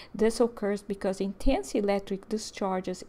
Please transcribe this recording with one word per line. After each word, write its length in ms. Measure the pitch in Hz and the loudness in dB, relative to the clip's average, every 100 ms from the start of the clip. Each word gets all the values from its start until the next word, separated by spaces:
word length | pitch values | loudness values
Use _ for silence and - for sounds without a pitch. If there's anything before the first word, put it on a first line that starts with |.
| - | -8
This 240 | - 214 226 | 2 2 4
occurs 440 | 233 233 202 202 | 2 2 -2 -2
because 380 | - 202 196 190 | -4 -4 -2 -2
intense 540 | 196 - - 311 403 | -4 2 4 4 2
electric 540 | 233 202 202 202 190 - | 0 2 0 0 -6 -4
discharges 760 | 214 - - 196 185 185 185 | -4 -4 -4 -2 -2 -2 -6